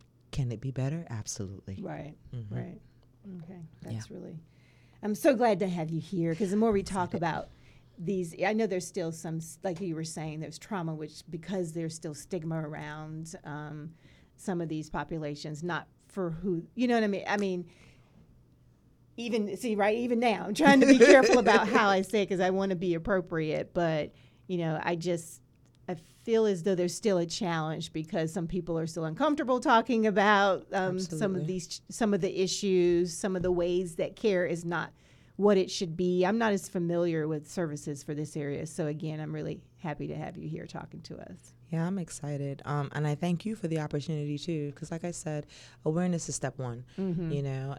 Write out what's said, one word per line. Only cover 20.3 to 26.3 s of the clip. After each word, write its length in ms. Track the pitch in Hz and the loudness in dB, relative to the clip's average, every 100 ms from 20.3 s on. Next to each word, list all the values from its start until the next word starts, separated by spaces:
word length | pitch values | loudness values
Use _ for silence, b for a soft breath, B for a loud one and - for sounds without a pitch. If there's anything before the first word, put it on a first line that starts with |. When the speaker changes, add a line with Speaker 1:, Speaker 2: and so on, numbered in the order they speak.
| 190 - | 2 -2
Speaker 2:
I'm 80 | |
trying 260 | 214 294 277 | 4 8 10
to 40 | 269 | 10
be 140 | 262 | 10
careful 400 | 294 277 254 247 | 12 12 12 8
about 280 | 220 208 190 | 8 6 6
how 220 | 247 208 | 6 6
I 120 | 190 | 4
Speaker 1:
<laughs> 20 | |
Speaker 2:
say 180 | 190 214 | 2 0
it 60 | 190 | 0
'cause 120 | 185 | 2
I 120 | 185 | 2
wanna 240 | 190 196 180 | 2 0 0
be 180 | 185 | 0
appropriate, 800 | 165 165 190 180 165 156 151 147 | -2 0 0 0 -2 -2 -2 -2
but, 400 | - 170 156 151 b b b - | 0 2 0 -2 b b b -6
you 100 | 180 | -2
know, 200 | 165 156 | 0 -2
I 120 | - 170 | -2 -2
just, 460 | 165 170 165 - - _ _ _ - | 0 -2 -4 -18 -20 _ _ _ -10
I 60 | 185 - _ | -10 -12 _
feel 220 | - | 0